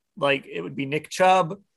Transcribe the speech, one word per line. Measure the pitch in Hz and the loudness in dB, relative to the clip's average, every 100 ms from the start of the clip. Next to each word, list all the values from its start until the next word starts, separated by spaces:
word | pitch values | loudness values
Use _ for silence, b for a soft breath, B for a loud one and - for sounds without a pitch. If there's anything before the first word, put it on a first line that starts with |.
| _ - | _ -4
like, | 143 135 - | -2 -2 -4
it | 165 | -10
would | 175 143 | -8 -8
be | 139 | -6
Nick | 151 - | -6 -6
Chubb, | - 185 185 165 196 _ | 2 4 4 2 -6 _